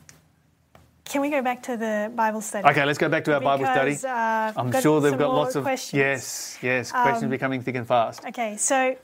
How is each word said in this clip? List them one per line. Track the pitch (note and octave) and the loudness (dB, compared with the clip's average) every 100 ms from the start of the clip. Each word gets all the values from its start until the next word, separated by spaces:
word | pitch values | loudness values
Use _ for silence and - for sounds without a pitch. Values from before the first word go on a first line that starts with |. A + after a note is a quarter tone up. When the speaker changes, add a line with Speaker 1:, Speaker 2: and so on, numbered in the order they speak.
| - - _ _ _ _ _ - _ _ | -20 -20 _ _ _ _ _ -20 _ _
Speaker 1:
can | - C#4+ | -6 -2
we | C#4+ | 0
go | D4 | 0
back | B3+ B3 | 0 -2
to | - A#3 | -6 -4
the | A3+ G#3+ G#3+ | -2 -2 -2
Bible | A#3+ A3 A3 | 0 0 0
study? | G#3+ G#3 D3+ | -4 0 2
Speaker 2:
Okay, | D3+ | 4
let's | C#3+ D3 | 2 2
go | D#3+ | 0
back | D#3 | 0
to | D3 | 2
our | C#3+ | 2
Bible | C#3 C#3 C3+ | 2 2 2
study. | F#3 C3+ | 2 2
Speaker 1:
Because, | C#3+ | -2
uh, | C4 A#3+ A3+ A3 A3 G#3 | -4 -2 0 0 -2 -4
Speaker 2:
I'm | B2 | -2
Speaker 1:
got | A#2+ | 2
Speaker 2:
sure | D3+ D3+ | 4 4
they've | C#3+ | 4
Speaker 1:
some | C3 | 2
Speaker 2:
got | C#3+ | 2
Speaker 1:
more | C#3 | 2
Speaker 2:
lots | D3 D3 | 0 -2
of | |
Speaker 1:
questions. | C3+ B2+ - C#3+ | -2 -4 -2 0
Speaker 2:
Yes, | C3+ C3 A#2+ - - - | 2 0 -6 -10 -12 -6
yes, | B2+ B2+ A#2+ | -2 -2 -2
questions | - B3 C3+ | 0 2 2
Speaker 1:
Um, | C#3 | -2
Speaker 2:
becoming | C3 C3+ C3 | -2 -2 -4
thick | B2+ | -4
and | C3 A2+ | -6 2
fast. | B2 A2+ A#2+ | 2 2 -4
Speaker 1:
Okay, | - B3 A3+ G#3 | -12 -8 -8 -4
so | - C4+ C4 B3+ | 0 2 0 -2